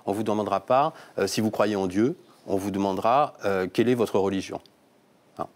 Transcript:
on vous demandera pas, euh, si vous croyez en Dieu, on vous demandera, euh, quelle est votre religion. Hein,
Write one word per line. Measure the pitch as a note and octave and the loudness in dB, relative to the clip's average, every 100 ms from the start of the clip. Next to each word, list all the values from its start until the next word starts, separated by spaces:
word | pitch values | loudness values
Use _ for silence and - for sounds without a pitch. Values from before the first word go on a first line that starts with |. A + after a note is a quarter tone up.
| - | -6
on | |
vous | G2+ | -4
demandera | A2 G#2+ G2+ G2 | -2 -2 0 -2
pas, | - B2+ D3+ - - - | 2 2 2 -2 -10 -4
euh, | G2 | -2
si | - | 0
vous | A2 | 0
croyez | - G#2+ G2+ | 2 0 0
en | F#2+ | 0
Dieu, | F#2 A#2+ F3 - - - | 2 0 0 -12 -16 -4
on | G2 | -4
vous | G2 | -2
demandera, | G2 G2 F#2+ A2 C3 D3 - G#2 | -2 -2 0 2 2 0 -2 -2
euh, | F#2+ F#2 | -2 -2
quelle | - A2+ | 0 2
est | B2 | 2
votre | G#2 G#2 | 2 0
religion. | F#2+ F#2+ - - - _ _ _ _ _ _ - | 0 -2 -6 -12 -14 _ _ _ _ _ _ -12
Hein, | - | -10